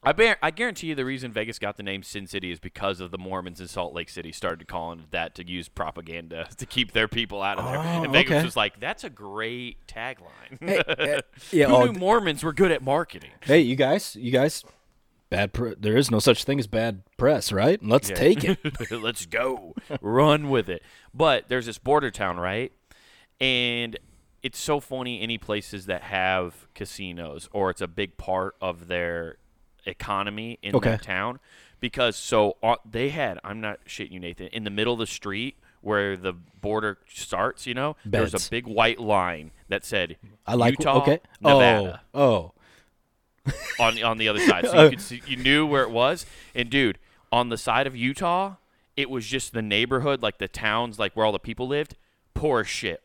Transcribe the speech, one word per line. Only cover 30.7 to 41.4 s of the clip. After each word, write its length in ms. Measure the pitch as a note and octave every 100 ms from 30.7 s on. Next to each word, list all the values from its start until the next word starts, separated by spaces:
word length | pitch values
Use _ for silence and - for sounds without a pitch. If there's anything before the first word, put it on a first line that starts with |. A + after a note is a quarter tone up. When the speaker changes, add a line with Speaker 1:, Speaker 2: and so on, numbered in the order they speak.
| C#3
Speaker 2:
Okay. 140 | A2
Speaker 1:
that 120 | A2
town. 380 | - F#2 G#2+ B2+ _ - - _
Because 340 | B2 - B2 G#2
so, 400 | - A2+ G#2 -
uh, 140 | A2 A#2 A2
they 200 | A2+ C3+
had, 300 | D#3 B2+ F2
I'm 180 | F#2+ G#2
not 240 | A2 G2+ -
shitting 260 | - G2+
you, 80 | F2+
Nathan, 280 | F2 F2 -
in 160 | A2+
the 60 | G#2+
middle 220 | G2+ A2
of 60 | A#2+
the 80 | A2+
street 500 | - G#2 G2 B2+ - _ _
where 360 | - G#2 G2+ F#2+
the 160 | F#2
border 680 | F2 E2+ _ G2+ G#2+ G#2+ F#2+ _
starts, 580 | - - F#2 A2 - -
you 80 |
know, 220 | B2 C#3+ D3+
there 160 | G#2+ G2
was 100 | A2
Speaker 2:
Beds. 140 | G2+ -
Speaker 1:
a 40 |
big 160 | A#2 A#2+
white 340 | G#2+ A2+ A2
line 500 | A2 G#2 F2+ E2 D#2 - -
that 160 | G2
said 320 | - G#2 F2 E2 G2+ _ -
Speaker 2:
I 80 |
like, 240 | A#2+ A#2 C#3
Speaker 1:
Utah, 200 | D3+ C3+
Speaker 2:
okay. 180 | C#3 D#3 _ _